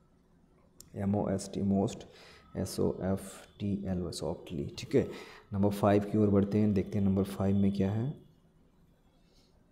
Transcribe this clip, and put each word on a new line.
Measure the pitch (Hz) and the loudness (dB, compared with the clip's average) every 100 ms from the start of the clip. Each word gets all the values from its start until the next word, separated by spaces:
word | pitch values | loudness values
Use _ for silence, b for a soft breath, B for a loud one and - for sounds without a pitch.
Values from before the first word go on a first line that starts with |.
| _ _ _ _ _ _ _ - - - | _ _ _ _ _ _ _ -20 -16 -6
एम | 98 104 | -2 0
ओ | - | 0
एस | 95 - | -4 -4
टी, | - | -4
most, | 98 98 95 - - B B B B - | 0 2 0 -2 -16 B B B B -8
एस | 98 - | -6 -2
ओ | 95 - | -2 0
एफ़ | 92 95 - - - - | -2 -4 -6 -18 -20 -8
टी | 101 98 98 | -4 -4 -4
एल | 92 | -4
वाई, | 87 | -4
softly। | - 73 87 - 76 73 - | -6 -6 -6 -8 -8 -8 -8
ठीक | - 135 | 0 0
है, | - B B B B | 0 B B B B
नंबर | 101 101 | 0 0
फ़ाइव | 101 104 104 | 4 4 4
की | 101 107 | 2 2
ओर | 104 | 4
बढ़ते | 101 98 107 | 4 4 2
हैं, | 107 | 2
देखते | 98 90 104 | 2 0 0
हैं | 98 | 2
नंबर | 98 | 2
फ़ाइव | 95 - 98 101 | 0 0 2 4
में | 98 | 2
क्या | 98 98 | 2 0
है। | 107 127 - - _ _ _ _ _ _ _ _ _ b b b _ _ | 0 -4 -6 -14 _ _ _ _ _ _ _ _ _ b b b _ _